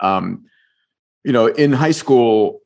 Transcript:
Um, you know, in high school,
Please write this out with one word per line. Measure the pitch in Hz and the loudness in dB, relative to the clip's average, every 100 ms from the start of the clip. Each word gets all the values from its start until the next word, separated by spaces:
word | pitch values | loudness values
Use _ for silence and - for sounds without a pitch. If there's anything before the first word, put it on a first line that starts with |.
Um, | 95 95 92 90 _ _ _ _ _ _ _ _ | -4 -2 -4 -12 _ _ _ _ _ _ _ _
you | - | -2
know, | 123 113 | 0 0
in | 151 143 | 2 0
high | 131 156 | 0 -2
school, | 156 - 131 117 110 104 - | -2 2 2 4 2 0 -4